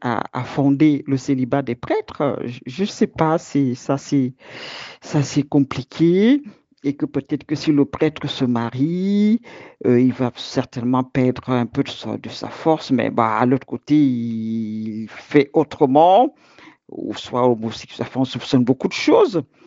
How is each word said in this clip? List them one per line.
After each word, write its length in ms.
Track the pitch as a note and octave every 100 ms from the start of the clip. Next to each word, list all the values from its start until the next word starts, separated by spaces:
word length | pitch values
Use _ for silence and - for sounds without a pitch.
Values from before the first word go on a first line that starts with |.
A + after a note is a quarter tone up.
à, 220 | B2 A2+ -
à 100 | -
fonder 600 | B2 - C#3 C#3 D#3 C#3+ C#3+
le 100 | C3+
célibat 460 | - C3+ B2+ C#3
des 120 | B2+
prêtres ? 640 | A#2+ - A4 G#4+ - C#3+ -
Je, 160 | - B2 -
je 180 | C3
sais 240 | G#3 - A3
pas, 300 | - D#3+ E3
c'est, 360 | - C#3+ C3+
ça, 220 | B2 - C#3
c'est, 380 | - C#3 B2+ - - - - - - -
ça, 220 | - D#3
c'est 200 | C3+ -
compliqué. 1000 | C#3+ D3 C#3 - B2+ - E3 F#3 A3 C#4+ A#3+ - _ _ C#3+
Et 60 |
que 140 | C#3 D3+
peut-être 380 | D3 - C#3+
que 100 | -
si 180 | D3+ -
le 140 | D3 C#3+
prêtre 420 | - D#3 D3+ C#3+
se 160 | -
marie, 960 | B2+ A#2+ A#2 B2+ D3 F3 F#3+ G3+ G#3 A3+ - - - _ -
euh, 120 | B2
il 140 | B2+
va 180 | - B2+ -
certainement 680 | - - B2 B2 A#2+ B2+
perdre 460 | C3 C#3 B2+ B2+ -
un 160 | B2+
peu 180 | A#2+ -
de 60 | C3
sa, 300 | - A2 A2
de 100 | A2
sa 220 | - A2+
force, 400 | - E3 D#3 -
mais 180 | B2+ A2
bah, 300 | A2 A2+ G#2+
à 80 | B2
l'autre 200 | C3 -
côté, 280 | A#2+ -
il 1120 | D3+ C#3 A#2+ A#2 A2+ A2 A2+ G#2+ G#2+ A2 G#2+ A2
fait 400 | - - D3+ C3+
autrement, 800 | D#3+ D3 - C#3 C#3 E3+ G3 C#4 - _ - - _ _
ou 240 | - -
soit 340 | G#2 - B2 B2
homosexuel, 580 | A2+ A2 A2 - - B2
enfin, 140 | B2
on 40 | C3
soupçonne 380 | A#2+ - C3
beaucoup 240 | A#2+ B2+ -
de 40 |
choses. 500 | - - - F#4+ F3+ - _